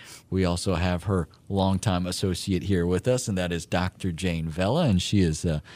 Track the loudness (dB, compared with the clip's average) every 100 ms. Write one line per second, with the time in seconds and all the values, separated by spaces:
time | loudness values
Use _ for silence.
0 | -20 -20 -4 0 2 0 0 0 0 0
1 | 0 0 -2 -8 -4 0 2 2 0 0
2 | -2 -2 -2 -2 -2 -2 0 0 2 0
3 | 0 0 0 -2 -2 -4 -4 -2 -2 -4
4 | -6 -2 -2 -2 -4 -2 0 2 4 2
5 | 2 2 2 2 -2 -2 -4